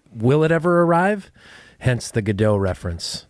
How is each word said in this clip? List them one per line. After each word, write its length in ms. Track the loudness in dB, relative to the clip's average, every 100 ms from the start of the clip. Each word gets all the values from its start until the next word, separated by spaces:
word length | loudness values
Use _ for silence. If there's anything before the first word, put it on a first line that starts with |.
| _
Will 280 | -2 0 2
it 60 | 2
ever 300 | 0 2 2
arrive? 480 | 2 2 0 -2 -8 _ -20 -20 -20 _
Hence 300 | -2 -2 -4
the 120 | -4
Godot 340 | -2 0 2 2
reference. 720 | 0 -4 -8 -8 -10 -12